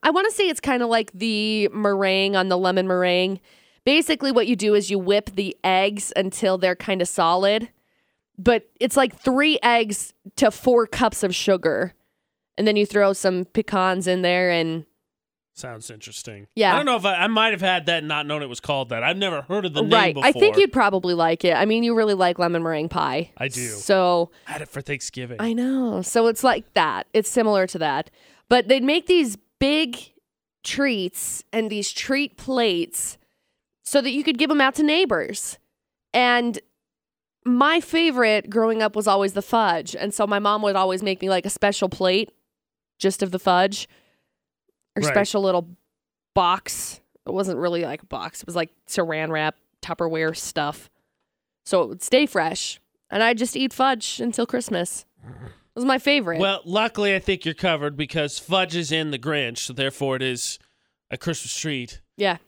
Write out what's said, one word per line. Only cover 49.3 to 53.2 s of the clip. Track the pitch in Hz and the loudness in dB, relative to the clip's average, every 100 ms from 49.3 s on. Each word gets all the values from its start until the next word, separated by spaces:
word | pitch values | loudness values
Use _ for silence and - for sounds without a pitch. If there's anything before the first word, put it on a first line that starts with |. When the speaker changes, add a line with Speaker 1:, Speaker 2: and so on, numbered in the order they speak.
Speaker 1:
wrap, | 156 156 - _ _ | -2 -2 -4 _ _
Tupperware | - 170 170 160 160 160 | -10 -4 -4 -2 -2 -4
stuff. | - - 147 151 - _ _ _ _ _ _ _ - | -8 -4 -4 -6 -16 _ _ _ _ _ _ _ -2
So | 190 | 0
it | 135 | 0
would | 180 | -4
stay | - 254 294 | 0 2 2
fresh. | 190 160 185 - - _ _ _ | 0 -2 -4 -8 -10 _ _ _
And | 202 | 0